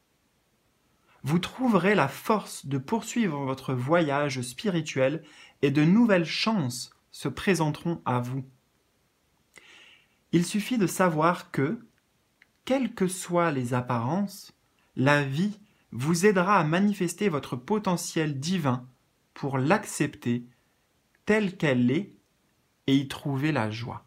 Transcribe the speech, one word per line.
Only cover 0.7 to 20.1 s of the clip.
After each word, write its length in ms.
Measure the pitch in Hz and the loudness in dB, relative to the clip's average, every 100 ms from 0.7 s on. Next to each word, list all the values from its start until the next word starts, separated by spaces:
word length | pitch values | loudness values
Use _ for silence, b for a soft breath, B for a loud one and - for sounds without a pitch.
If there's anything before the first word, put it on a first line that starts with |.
| _ _ _ _ b | _ _ _ _ b
Vous 160 | 131 165 | -2 -2
trouverez 560 | - - 254 202 175 214 | -2 -2 2 4 4 4
la 120 | 220 | 2
force 600 | - - 214 - - 139 | 0 -2 -2 -2 -12 -6
de 100 | 139 | -6
poursuivre 640 | - 226 - 247 214 143 | -2 -4 -2 -2 -2 -2
votre 300 | 139 131 - | -4 -4 -4
voyage 680 | 127 127 170 156 139 147 131 | -4 2 2 2 0 -2 -4
spirituel 840 | 120 - 214 175 156 139 131 156 B B B B | -8 -6 -2 -2 -2 0 0 0 B B B B
et 100 | 143 | 0
de 120 | 139 | 4
nouvelles 420 | 156 202 240 185 160 | 6 6 6 4 2
chances 680 | - - 220 127 123 - _ _ | -2 0 0 -2 -4 -12 _ _
se 160 | - 143 | -8 -8
présenteront 720 | 123 - 170 156 151 170 165 | -4 0 2 0 -2 -4 -4
à 160 | - 123 | -2 -2
vous. 240 | 120 135 135 _ _ _ _ _ _ _ _ _ _ - B B B B B B B | -2 -6 -10 _ _ _ _ _ _ _ _ _ _ -20 B B B B B B B
Il 120 | 165 175 | 0 0
suffit 320 | 208 202 247 | -2 -2 0
de 100 | 175 | 0
savoir 640 | - 185 151 160 180 - | 2 2 4 2 2 -4
que, 360 | - 139 220 - _ _ _ _ _ _ _ - | -2 -2 -2 -10 _ _ _ _ _ _ _ -2
quelles 280 | 269 233 | -2 -2
que 140 | - 185 | -2 -2
soient 440 | 180 - 175 170 | -2 -2 0 2
les 220 | 139 123 | 0 -2
apparences, 800 | 123 123 123 117 175 196 - - _ _ _ _ - | -2 -2 -2 -2 -2 -4 -8 -20 _ _ _ _ 0
la 260 | 131 147 | 2 4
vie 360 | 139 139 202 202 b b b | 2 -2 -2 -4 b b b
vous 340 | 113 139 170 202 | -6 -2 4 4
aidera 340 | 190 180 202 | 4 4 2
à 40 | |
manifester 640 | 156 170 208 196 175 - 208 | 2 2 2 0 -2 -2 -2
votre 260 | 147 - 131 | -2 -4 -8
potentiel 840 | - 214 208 170 - - 156 139 | -4 -2 0 -2 -2 -2 -2 -2
divin 480 | 151 185 143 123 - _ _ _ _ | -2 0 0 0 -4 _ _ _ _
pour 240 | - 143 131 | -10 -4 0
l'accepter 880 | 135 214 - - 156 | 2 0 -2 -6 -6